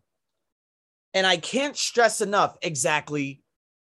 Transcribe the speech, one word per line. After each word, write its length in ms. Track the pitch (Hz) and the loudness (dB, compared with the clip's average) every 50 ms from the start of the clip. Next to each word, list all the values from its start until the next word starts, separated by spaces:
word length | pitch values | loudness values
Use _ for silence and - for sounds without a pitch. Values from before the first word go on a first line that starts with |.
| _ _ _ _ _ _ _ _ _ _ _ _ _ _ _ _ _ _ _ _ _ _ - | _ _ _ _ _ _ _ _ _ _ _ _ _ _ _ _ _ _ _ _ _ _ -2
And 140 | 190 190 190 | 2 2 4
I 100 | 180 170 | 2 2
can't 400 | - - - 254 277 285 - - | 0 -4 -2 -2 -2 -2 -4 -4
stress 420 | - - - 233 233 214 - - | -6 -2 2 4 4 4 4 0
enough 380 | 214 196 208 196 165 - - - - | -2 0 2 2 2 2 0 -6 -6
exactly 800 | 185 156 131 147 165 151 147 143 - 147 147 139 139 135 - _ _ _ _ _ _ _ _ _ _ _ | -6 -4 -2 0 0 0 0 -2 -4 -6 -6 -6 -6 -8 -12 _ _ _ _ _ _ _ _ _ _ _